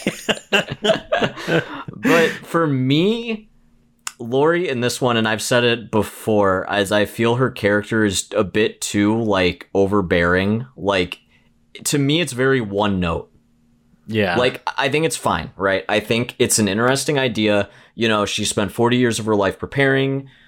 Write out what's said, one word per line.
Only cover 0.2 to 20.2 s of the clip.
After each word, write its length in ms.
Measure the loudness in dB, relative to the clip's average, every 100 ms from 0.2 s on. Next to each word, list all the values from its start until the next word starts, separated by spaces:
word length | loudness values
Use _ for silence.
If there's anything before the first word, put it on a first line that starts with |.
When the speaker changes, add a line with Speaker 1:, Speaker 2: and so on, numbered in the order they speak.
| -6 -6 -2
Speaker 1:
<laughs> 420 | -2 -2 -4 0 0 0 -2 -2 -4 -2 -2 -2 -12 -14 -4
Speaker 2:
But 340 | 2 2 2
for 380 | -2 -6 -2 0
me, 840 | 0 2 2 2 0 -4 -8 -10 _ _ _ _ _ -16 -12
Laurie 480 | -4 2 2 2 -2
in 120 | -2
this 200 | -2 0
one, 160 | 0 2
and 100 | 0
I've 140 | -2
said 220 | 0 2
it 280 | 2 0 0
before, 800 | -2 -2 -4 0 2 4 2 0
as 220 | 0 2
I 140 | 2 0
feel 300 | 0 0 2
her 140 | 0
character 540 | 0 2 2 2 2 2
is 240 | 0 -4 -2
a 80 |
bit 380 | 0 0 0 -2
too, 400 | -4 0 2 2
like, 480 | 0 2 2 0 -4
overbearing. 920 | 0 2 2 2 2 4 2 2 -2 -4 -8
Like, 440 | -2 0 -2 -6 _ _ _ _ _ -10 -4
to 120 | -2
me, 240 | 0 0
it's 120 | -2
very 280 | -2 0 0
one 380 | 0 0 0 0
note. 320 | -2 -4 -8 _ _ _ _ _ _ _ -6
Speaker 1:
Yeah. 300 | 0 0 2
Speaker 2:
Like, 260 | 0 -2 -10 -4
I 120 | -2
think 160 | 0 -2
it's 100 | -2
fine, 340 | -2 -2 -4 -4
right? 300 | -2 0 0
I 120 | -2
think 360 | 0 -2 -2 -2
it's 200 | 0 2
an 80 | 0
interesting 500 | 0 0 0 0 0
idea. 520 | 0 0 2 2 0 -8 -18 -4
You 120 | 0
know, 160 | 0 0
she 180 | -2
spent 280 | -4 -2 -4
forty 260 | 0 2 2
years 200 | 2 0
of 60 | 0
her 80 | 2
life 220 | 2 -2
preparing, 680 | -6 0 2 2 0 -4